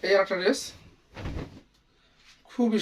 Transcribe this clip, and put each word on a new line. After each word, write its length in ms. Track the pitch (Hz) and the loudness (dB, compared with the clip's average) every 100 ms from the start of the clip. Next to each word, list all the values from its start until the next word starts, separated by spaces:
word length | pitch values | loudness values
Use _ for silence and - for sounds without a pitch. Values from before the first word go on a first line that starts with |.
| 185 | 4
এই 60 | 196 | 2
আর 60 | |
একটা 120 | 196 185 | 2 0
ড্রেস, 200 | 185 269 - - - - _ - - - - - _ _ _ _ _ _ _ - _ | 0 0 -4 -16 -20 -20 _ -14 -10 -8 -10 -14 _ _ _ _ _ _ _ -20 _
খুবই 300 | - 240 214 | -2 0 2